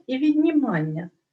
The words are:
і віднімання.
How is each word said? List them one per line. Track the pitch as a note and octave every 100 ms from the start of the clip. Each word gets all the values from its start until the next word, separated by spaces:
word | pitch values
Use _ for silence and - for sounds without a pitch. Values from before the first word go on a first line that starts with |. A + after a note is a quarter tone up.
| -
і | C4
віднімання. | D4+ D4+ E4 D4+ B3 E3 D#3 D#3 F3 _ _